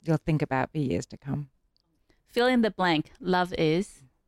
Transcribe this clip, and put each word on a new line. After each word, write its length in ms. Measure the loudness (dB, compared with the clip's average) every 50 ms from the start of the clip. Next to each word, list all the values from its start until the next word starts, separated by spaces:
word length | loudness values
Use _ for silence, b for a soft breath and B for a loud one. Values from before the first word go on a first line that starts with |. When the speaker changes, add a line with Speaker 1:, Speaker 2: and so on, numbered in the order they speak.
| -4
Speaker 1:
you'll 140 | -2 -2
think 260 | 0 0 0 0 0 0
about 300 | -2 -2 -2 -2 -4 -4
for 60 | -4
years 280 | -2 -2 -2 -4 -4
to 100 | -8 -14
come. 340 | -16 -10 -8 -8 -8 -8 -10 _ _ _ _ _ _ _ _ _ _ _ _ _ _ _
Speaker 2:
Fill 220 | _ -2 0 2 2
in 140 | 2 2 2
the 100 | 0 0
blank. 400 | 0 0 2 2 0 -2 -4 -10 _
Love 340 | -4 0 0 0 0 -2 -2
is? 460 | 0 0 2 2 0 -2 -4 -10 -18 -20 -20 _ _ _